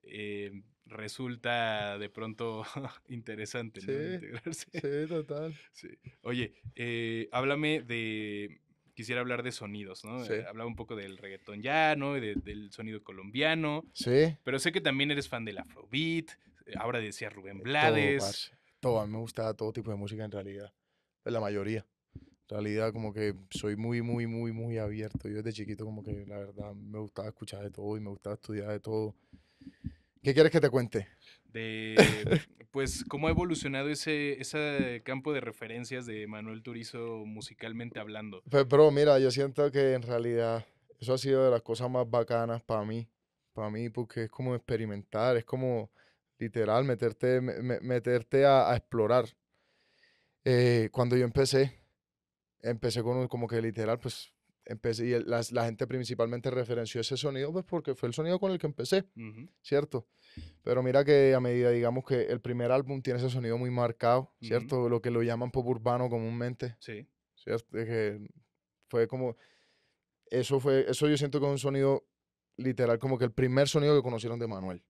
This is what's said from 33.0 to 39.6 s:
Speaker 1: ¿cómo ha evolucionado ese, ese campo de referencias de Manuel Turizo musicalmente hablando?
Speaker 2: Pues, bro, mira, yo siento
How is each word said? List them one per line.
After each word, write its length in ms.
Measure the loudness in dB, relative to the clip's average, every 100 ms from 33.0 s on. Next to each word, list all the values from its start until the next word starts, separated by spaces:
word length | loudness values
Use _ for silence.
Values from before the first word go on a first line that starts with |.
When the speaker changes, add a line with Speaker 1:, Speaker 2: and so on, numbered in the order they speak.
Speaker 1:
¿cómo 240 | -8 -2 2
ha 20 |
evolucionado 580 | 2 2 -2 -4 -4 -4
ese, 520 | -4 -2 -2 -2 -4
ese 600 | -6 -4 -2 -2 -2 -4
campo 280 | -8 -6 -4
de 80 | -4
referencias 640 | -6 -12 -12 -10 -10 -10
de 220 | -8 -10 -10
Manuel 360 | -10 -10 -12
Turizo 600 | -12 -12 -12 -10 -10 -10
musicalmente 760 | -10 -12 -14 -12 -10 -8 -10 -10
hablando? 420 | -10 -10 -10 -14 0
Speaker 2:
Pues, 160 | 2 6
bro, 220 | 8 8
mira, 280 | 8 6 6
yo 100 | 6
siento 400 | 2 -2 0